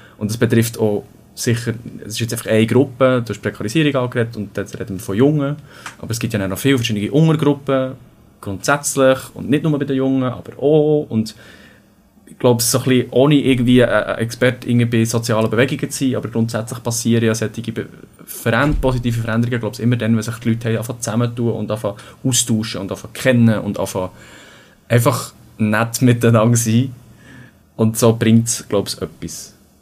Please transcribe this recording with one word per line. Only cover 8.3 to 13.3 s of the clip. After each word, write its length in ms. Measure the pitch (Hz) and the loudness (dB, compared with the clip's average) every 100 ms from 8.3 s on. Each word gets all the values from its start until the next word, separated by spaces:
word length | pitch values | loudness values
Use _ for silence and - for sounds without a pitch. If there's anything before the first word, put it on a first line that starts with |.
| _ | _
grundsätzlich 800 | 101 95 - 147 - 139 131 131 - | -10 -6 -2 -2 -2 2 4 2 -2
und 160 | - 92 | -8 -2
nicht 140 | 151 | 0
nur 120 | 160 143 | 0 0
bei 80 | |
den 120 | 143 131 | -2 0
Jungen, 260 | 135 135 | 0 0
aber 340 | 127 104 - - | -2 -4 -12 -2
auch. 440 | 143 156 151 151 147 | 2 4 4 2 0
Und 260 | 113 110 - - - - - _ _ _ _ - | -2 -2 -6 -20 -20 -20 -20 _ _ _ _ -20
ich 120 | - | -2
glaube, 200 | 127 117 | 2 2
es 60 | - | 0
ist 40 | |
so 80 | 123 | -2
ein 60 | |
bisschen, 220 | 127 127 120 | 2 0 2
ohne 240 | 123 143 | 2 4